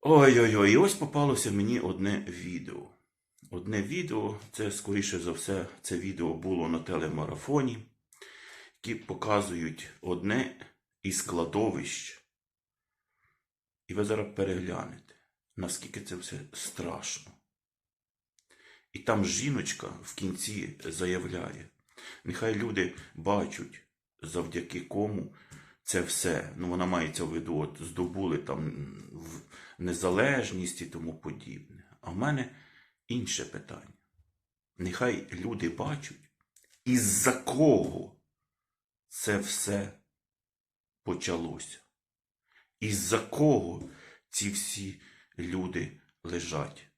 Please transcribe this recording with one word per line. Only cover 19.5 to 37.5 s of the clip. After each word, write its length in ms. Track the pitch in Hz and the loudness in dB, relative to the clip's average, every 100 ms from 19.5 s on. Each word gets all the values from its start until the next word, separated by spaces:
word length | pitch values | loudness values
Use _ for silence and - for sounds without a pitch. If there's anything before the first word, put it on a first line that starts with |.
| 131 - - - - | 0 -2 -6 -8 -10
в 120 | - | -14
кінці 680 | - 95 - - 104 - - | -8 -6 -4 -6 -6 -8 -8
заявляє: 840 | - 80 90 90 90 90 82 - - _ _ - - - | -10 -4 0 0 -2 -6 -6 -10 -16 _ _ -20 -20 -14
Нехай 300 | - 92 113 | -8 -2 0
люди 400 | 104 117 98 90 - - | 0 0 0 -2 -2 -16
бачать, 680 | - 80 101 85 - - - _ _ _ _ | -6 0 2 0 -4 -12 -14 _ _ _ _
завдяки 580 | 80 85 82 82 - - | -8 -4 -4 -6 -6 -10
кому 540 | - 98 104 104 - - - - - _ - | -6 -2 -2 -2 -6 -12 -20 -20 -20 _ -2
це 140 | 92 | -2
все. 520 | 90 - 92 76 - - | 0 0 0 0 -2 -4
Ну, 120 | 90 | -2
вона 180 | 90 90 | 0 2
мається 380 | 90 80 76 | 2 0 -2
в 40 | 82 | -2
виду, 300 | 82 - 78 | -2 -2 -2
от, 200 | 76 - | -2 -6
здобули 580 | 80 - 87 92 95 73 | -10 -2 -2 0 0 0
там 480 | - 73 78 - 71 - - | -2 -4 -4 -6 -10 -12 -16
в-, 280 | 80 82 80 - - - - | -14 -14 -14 -16 -20 -20 -6
незалежність 1040 | 90 85 92 92 131 135 101 92 87 - | -4 0 2 4 4 4 0 -4 -6 -6
і 40 | 85 | -10
тому 320 | 85 82 76 | -8 -10 -10
подібне. 680 | 78 - - 69 73 - - - | -10 -12 -12 -16 -18 -20 -20 -16
А 100 | - | -8
в 60 | 87 | -2
мене 380 | 135 143 123 - - - _ _ _ | 0 0 -2 -10 -20 -20 _ _ _
інше 360 | 120 110 - | -4 -2 -4
питання. 480 | - - - - - - _ _ _ _ _ _ _ _ | -6 -10 -12 -16 -18 -20 _ _ _ _ _ _ _ _
Нехай 480 | 90 90 123 - - | -6 0 0 0 -4
люди 360 | 87 92 113 85 | -8 -6 -2 -2
бачать, 600 | - 135 147 - - - _ _ _ _ _ | -2 -4 -4 -8 -16 -20 _ _ _ _ _
із-за 480 | - 127 101 90 127 | 2 4 4 4 4
кого 840 | 127 - | 2 0